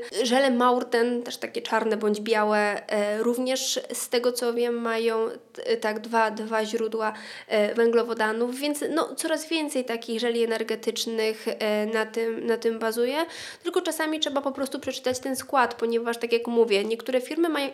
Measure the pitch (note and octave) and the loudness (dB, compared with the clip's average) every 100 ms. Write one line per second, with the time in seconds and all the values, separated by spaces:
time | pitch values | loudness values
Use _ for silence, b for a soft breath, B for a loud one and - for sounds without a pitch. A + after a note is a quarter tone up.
0 | A#3+ F#3 A#3+ B3+ C#4 A#3+ B3 B3 B3+ A#3 | -2 -2 2 4 4 4 4 4 2 2
1 | A#3+ A#3+ A#3+ - A3+ A#3 - A3 A3 G#3+ | 2 0 -4 -8 -8 -8 -2 0 2 0
2 | G#3+ G#3 G#3+ G#3+ G#3+ G#3+ G#3 G3+ - G#3+ | 2 0 0 2 4 4 2 0 -2 -2
3 | G#3 G#3+ A#3 A#3+ B3+ C4 - - - B3 | 0 0 0 0 0 0 -2 -4 -4 -6
4 | - B3 A#3+ B3 A#3+ A#3+ A#3+ A#3 A#3 A3+ | -2 0 0 0 0 0 0 0 -2 0
5 | A3+ A3+ A3 - - - - A3+ G#3+ G#3+ | 0 0 -2 -4 -14 -8 -2 0 0 -4
6 | A3+ A3+ A3 G#3+ G#3+ A3 G#3+ A3 A3 A3 | 0 2 2 0 -2 -2 0 -2 -2 -2
7 | A3 A3 B B B G#3+ G#3 A3+ A#3 A#3 | -4 -4 B B B 2 2 4 4 4
8 | A#3 A3+ G#3+ A3 B3 B3+ C#4+ D4 - D#4 | 2 2 0 2 -2 0 -2 -2 -2 0
9 | - C#4 D#4+ D#4 D#4 E4 D4 C4+ B3+ A#3 | -2 -2 -2 -2 0 -2 0 -2 -2 -4
10 | A#3 A3+ A#3+ A#3 A3+ A3 A3 A3 A3+ A3 | -4 -2 0 2 2 0 -2 -4 -2 -4
11 | A#3+ A3+ A3 A3 A3+ - G#3+ G#3+ G#3+ A3 | -2 0 0 -2 -4 -2 0 2 2 0
12 | A3 A3 A3+ A3+ A#3 A3+ A3+ A3+ A3 A#3 | 0 -2 -2 -2 0 0 0 0 0 2
13 | A#3+ C#4+ E4 B B B E4+ F4+ F4 D#4+ | 2 0 -2 B B B -4 -2 0 0
14 | D#4 D#4 D#4 C#4 C#4 C4 C#4 C#4 C4 B3+ | -2 0 0 0 -2 -2 -4 -4 -6 -4
15 | B3+ B3+ C4+ B3+ - C4+ A#3 - A3+ A#3 | -2 -2 -2 -6 0 2 2 2 0 0
16 | A#3 A#3 A#3 A#3 A#3 A#3 A3 G3 A3 A3+ | 0 -2 0 0 2 4 6 4 2 -2
17 | - B3+ B3+ D4+ E4+ D4 C4+ | -2 -2 0 0 0 0 -2